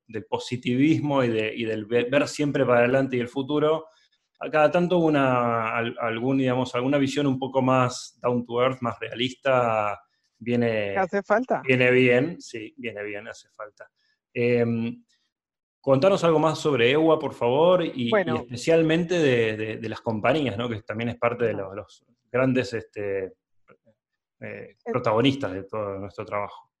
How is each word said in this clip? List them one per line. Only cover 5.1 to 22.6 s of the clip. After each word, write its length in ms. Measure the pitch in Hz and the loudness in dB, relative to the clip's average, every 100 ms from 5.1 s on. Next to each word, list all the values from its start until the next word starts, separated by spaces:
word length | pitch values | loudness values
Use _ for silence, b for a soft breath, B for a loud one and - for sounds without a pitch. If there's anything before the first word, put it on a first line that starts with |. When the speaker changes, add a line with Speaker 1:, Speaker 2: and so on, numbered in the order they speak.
| 147 131 123 120 117 113 117 | 4 4 2 2 0 -2 -2
Speaker 1:
al-, 200 | 117 120 | -4 -4
algún, 380 | 117 113 127 135 | -4 -2 -2 0
digamos, 360 | 131 127 127 | 0 0 -2
alguna 240 | 123 127 143 | -2 0 0
visión 300 | 135 143 143 | 0 0 0
un 100 | 131 | -2
poco 240 | 135 135 | -2 0
más 560 | 127 131 123 - - _ | 2 4 2 -2 -14 _
down 240 | 123 123 120 | -2 -2 -2
to 160 | 117 | 0
earth, 200 | 131 127 | 0 0
más 160 | 120 107 | -6 -6
realista, 1000 | 110 110 127 131 135 127 120 110 104 98 _ _ _ _ | -10 -4 -6 -2 0 2 2 0 -2 -4 _ _ _ _
viene, 580 | 113 120 117 110 101 190 | -2 0 0 0 -2 -2
Speaker 2:
Hace 240 | 190 202 | -2 -4
falta. 400 | 190 214 254 170 | 0 0 0 -4
Speaker 1:
viene 280 | 131 127 127 | 0 2 4
bien, 500 | 127 127 123 156 175 | 6 6 4 2 -6
sí, 320 | - 117 107 - | -14 -14 -14 -12
viene 260 | 120 101 | -12 -10
bien, 240 | 104 101 113 | -10 -10 -14
hace 220 | 104 _ | -18 _
falta. 420 | _ 107 _ 107 _ _ _ _ | _ -20 _ -20 _ _ _ _
Em, 680 | 123 120 120 117 117 117 120 _ _ _ _ _ _ _ _ | -2 0 2 0 -2 -4 -8 _ _ _ _ _ _ _ _
contanos 420 | 135 135 190 190 | 2 4 4 4
algo 160 | 165 156 | 4 4
más 180 | 160 151 | 2 0
sobre 320 | 156 131 117 | 0 2 4
ewa, 300 | 147 160 156 | 4 4 2
por 140 | 139 | 0
favor, 500 | - 120 135 170 180 | -2 0 4 4 4
y, 280 | 160 131 117 | 0 -4 0
Speaker 2:
Bueno. 240 | 214 180 - | 0 2 -2
Speaker 1:
y 20 | |
especialmente 840 | - 120 - 165 160 165 170 180 | -4 -6 2 2 4 2 0 2
de, 380 | 143 120 113 107 | 2 4 2 -2
de, 200 | 110 113 | -6 -8
de 120 | 110 | -8
las 100 | 110 | -8
compañías, 580 | 120 110 117 156 131 104 | -4 0 2 2 0 -4
¿no? 120 | 120 | -6
Que 120 | 107 | -6
también 260 | - 107 117 | -8 -6 -6
es 80 | - | -2
parte 260 | 117 117 | -2 0
de 80 | 117 | -2
Speaker 2:
Ajá. 100 | 101 | -2
Speaker 1:
los, 140 | 95 98 | -8 -12
los 300 | 101 - _ _ _ | -14 -20 _ _ _
grandes, 420 | 123 131 123 | 0 2 2